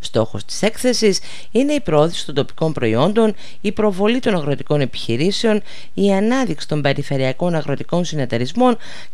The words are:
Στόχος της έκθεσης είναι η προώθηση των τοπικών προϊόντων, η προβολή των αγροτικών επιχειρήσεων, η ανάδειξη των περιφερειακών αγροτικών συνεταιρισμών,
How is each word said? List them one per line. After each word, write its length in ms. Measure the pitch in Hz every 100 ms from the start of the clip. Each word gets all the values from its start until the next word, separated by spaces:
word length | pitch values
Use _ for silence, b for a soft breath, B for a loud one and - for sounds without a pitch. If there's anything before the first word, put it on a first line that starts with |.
| -
Στόχος 400 | 113 107 107 -
της 160 | -
έκθεσης 580 | 208 - 254 240 220 185 B B B
είναι 220 | 220 285
η 60 | 294
προώθηση 460 | - 151 160 170 -
των 100 | 143
τοπικών 380 | 143 - 160
προϊόντων, 640 | 143 117 110 160 214 220 208 B B
η 100 | 202
προβολή 480 | 208 208 180 208 247
των 160 | 247 185
αγροτικών 460 | 143 135 - 147
επιχειρήσεων, 800 | 131 - - 117 170 190 226 208 B B B
η 200 | - 196
ανάδειξη 540 | 196 214 254 247 160 -
των 140 | 151
περιφερειακών 720 | 143 135 139 139 131 131 175 165
αγροτικών 500 | 143 135 - 170 175
συνεταιρισμών, 720 | 151 123 117 123 233 254 233 B B B